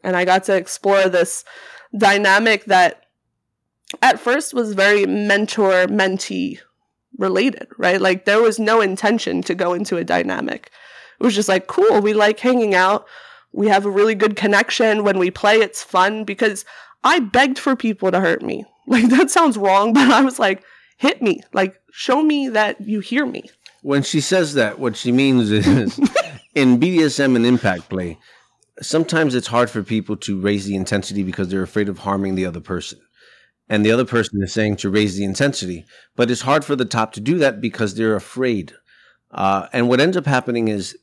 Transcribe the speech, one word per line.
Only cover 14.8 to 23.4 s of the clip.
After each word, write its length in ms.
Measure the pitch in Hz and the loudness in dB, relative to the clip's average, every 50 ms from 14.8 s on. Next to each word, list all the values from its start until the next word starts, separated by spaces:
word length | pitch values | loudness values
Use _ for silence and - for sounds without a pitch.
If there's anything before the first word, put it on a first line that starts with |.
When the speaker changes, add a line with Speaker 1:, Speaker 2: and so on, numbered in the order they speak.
| 240 220 208 214 208 | 2 2 2 2 0
Speaker 1:
When 140 | 208 190 190 | 0 2 2
we 120 | 180 185 | 0 -2
play, 260 | 180 - - 208 214 | -2 0 0 2 4
it's 260 | 220 214 196 - - | 4 2 0 -4 -14
fun." 420 | - - - 185 185 196 214 220 214 | -12 -2 0 2 2 2 0 -4 -8
Because 400 | 208 202 - 240 214 202 202 - - - - - - _ _ | -8 -4 -2 -2 -2 -2 -4 -14 -16 -20 -20 -20 -20 _ _
I 160 | - 277 320 359 | 0 2 2 2
begged 400 | 240 196 - 247 269 269 269 - | 0 0 2 2 2 2 0 -2
for 160 | - 294 262 | -2 -2 -2
people 340 | 240 - 226 208 - 190 190 | 0 -2 -4 -4 -2 -2 0
to 100 | 180 185 | 0 2
hurt 220 | 190 170 165 - | 2 0 0 -2
me. 220 | - - - - 208 _ | -4 -8 -8 -8 -10 _
<laughs> 40 | _ _ _ - | _ _ _ 0
Like, 200 | 254 233 226 226 | 2 4 4 4
that 200 | 254 262 370 - | 4 4 4 4
sounds 280 | - 370 330 294 220 214 | 2 2 2 2 2 0
wrong, 340 | 196 196 190 196 208 233 | 0 2 4 4 4 4
but 180 | 226 285 269 247 | 4 4 6 6
I 120 | 247 233 | 6 6
was 160 | 269 262 254 - | 4 2 2 0
like, 240 | 240 196 190 196 _ _ - _ _ _ _ | 0 0 0 -2 _ _ -20 _ _ _ _
"Hit 240 | _ - 285 - - | _ 0 0 0 0
me. 220 | 254 208 - - - _ | 0 0 0 -2 -6 _
Like, 220 | - 202 190 190 - _ _ _ | -2 -2 -2 -2 -4 _ _ _
show 300 | _ - - - 254 285 | _ -8 -2 0 0 2
me 260 | 311 311 302 285 277 262 | 2 2 2 0 -2 -2
that 320 | 220 214 214 208 - - | 0 0 0 0 -4 -8
you 200 | 202 208 220 208 | -6 -6 -6 -6
hear 260 | 190 - 233 196 196 | -4 -2 -2 -2 -2
me." 160 | 123 - - | -2 -6 -10